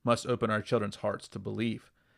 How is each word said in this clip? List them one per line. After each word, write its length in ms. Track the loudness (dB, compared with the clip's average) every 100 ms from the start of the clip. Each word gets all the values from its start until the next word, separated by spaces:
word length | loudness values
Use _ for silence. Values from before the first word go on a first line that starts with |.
must 220 | 2 2 2
open 240 | 0 2
our 120 | 0
children's 360 | 2 0 0 -2
hearts 300 | -4 -4 -6
to 100 | -10
believe. 520 | -6 -2 -2 -2 -8 _ _